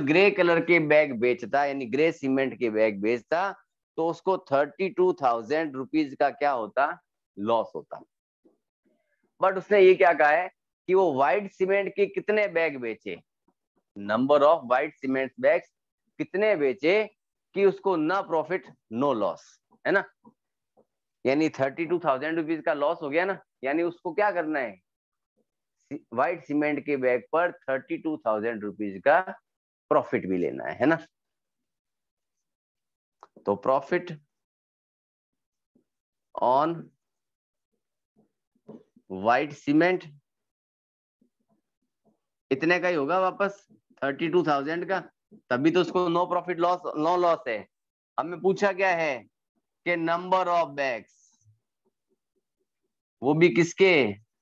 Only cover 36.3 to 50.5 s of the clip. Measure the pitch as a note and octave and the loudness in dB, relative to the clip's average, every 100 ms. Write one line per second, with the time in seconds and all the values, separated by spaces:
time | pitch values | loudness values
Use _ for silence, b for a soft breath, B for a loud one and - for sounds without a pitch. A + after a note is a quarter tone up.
36.3 | - A#2 C3 D#3+ E3 - _ _ _ _ | -2 2 2 0 -4 -12 _ _ _ _
37.3 | _ _ _ _ _ _ _ _ _ _ | _ _ _ _ _ _ _ _ _ _
38.3 | _ _ _ - - _ _ - F#2+ G#2 | _ _ _ -20 -20 _ _ -14 -4 0
39.3 | B2 D3 C#3+ - D3+ F3 F3+ E3 - _ | 2 0 -6 0 2 2 0 -6 -20 _
40.3 | _ _ _ _ _ _ _ _ _ _ | _ _ _ _ _ _ _ _ _ _
41.3 | _ _ _ _ _ _ _ _ _ _ | _ _ _ _ _ _ _ _ _ _
42.3 | _ - C3+ E3 F3 F3+ E3+ C#3 F3+ F#3 | _ -4 -2 2 2 2 0 0 0 0
43.3 | - G3 G3 _ _ _ - C#3 C#3 E3 | 0 -4 -4 _ _ _ -8 -6 -4 0
44.3 | F3 D#3+ C#3+ C#3 E3+ F3 F#3 E3+ _ _ | 0 2 0 -2 -6 -4 -6 -8 _ _
45.3 | - - B2 D#3 F3 E3+ F#3 F3+ E3+ F3 | -14 -4 0 2 2 0 0 0 0 0
46.3 | F3 E3+ E3 E3+ F3+ D#3 D#3 D#3 F3+ F3 | -2 -4 -2 0 0 -4 -2 0 2 2
47.3 | D#3+ B2+ G#2+ F#2+ _ _ _ _ - D#3 | 0 -2 -8 -8 _ _ _ _ -8 -8
48.3 | F3 F#3+ F#3+ G3+ F#3 F#3+ E3+ D#3 B2 G#2 | -2 0 2 0 2 0 2 0 -4 -10
49.3 | _ _ _ _ _ E3+ F3 E3 E3+ F3+ | _ _ _ _ _ -4 -2 0 -2 0
50.3 | F#3 F3+ | 0 2